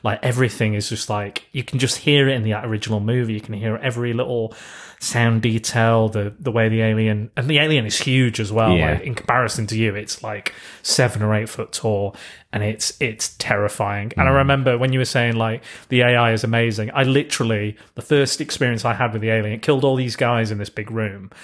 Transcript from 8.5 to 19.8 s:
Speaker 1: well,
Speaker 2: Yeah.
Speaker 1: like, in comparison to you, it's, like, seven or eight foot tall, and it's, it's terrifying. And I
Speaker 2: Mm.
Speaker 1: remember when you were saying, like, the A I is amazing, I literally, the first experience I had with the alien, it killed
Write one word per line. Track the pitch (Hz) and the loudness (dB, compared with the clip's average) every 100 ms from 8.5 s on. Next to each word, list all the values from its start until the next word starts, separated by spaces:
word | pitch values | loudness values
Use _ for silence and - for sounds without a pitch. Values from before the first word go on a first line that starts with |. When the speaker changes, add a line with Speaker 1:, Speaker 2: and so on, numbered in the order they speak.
Speaker 1:
well, | 110 110 87 | 2 4 4
Speaker 2:
Yeah. | 78 | 4
Speaker 1:
like, | 76 | 0
in | - 117 | -4 -4
comparison | - 123 117 - 107 | 0 2 0 -2 -4
to | 110 | 0
you, | 113 101 | 0 -2
it's, | 107 - | -8 -10
like, | 110 104 - - - - | -10 -10 -10 -12 -16 -12
seven | - - 127 107 | -2 2 2 2
or | 107 107 | 0 0
eight | 110 | -2
foot | - 110 | -6 -8
tall, | - 113 104 101 - - - _ | -4 -2 0 -2 -6 -16 -20 _
and | 107 | -4
it's, | 104 110 - - | -2 -2 -4 -2
it's | 127 110 - - | -4 -4 -8 -8
terrifying. | - 104 104 - 101 104 104 - | -2 0 0 -2 -4 -4 -6 0
And | 135 | 2
I | |
Speaker 2:
Mm. | 139 | 4
Speaker 1:
remember | 139 139 131 120 | 4 2 2 2
when | 131 | 2
you | 131 | 0
were | 127 | 0
saying, | 127 117 117 | 0 0 0
like, | 113 117 - - - | 0 -4 -10 -20 -2
the | 127 | 2
A | 123 120 | 4 4
I | 117 | 4
is | 110 113 | 2 0
amazing, | 117 117 107 107 | 2 0 0 -2
I | 139 | 0
literally, | 131 135 151 - 113 107 104 107 - - | 2 2 0 -2 0 0 -2 -8 -14 -16
the | |
first | - 147 131 - | 0 2 2 -2
experience | 147 - 127 113 120 | -6 -2 0 0 -2
I | |
had | 107 123 | 0 0
with | 107 | 0
the | 113 | 0
alien, | 113 107 | 0 0
it | 110 | -2
killed | - 135 | 2 4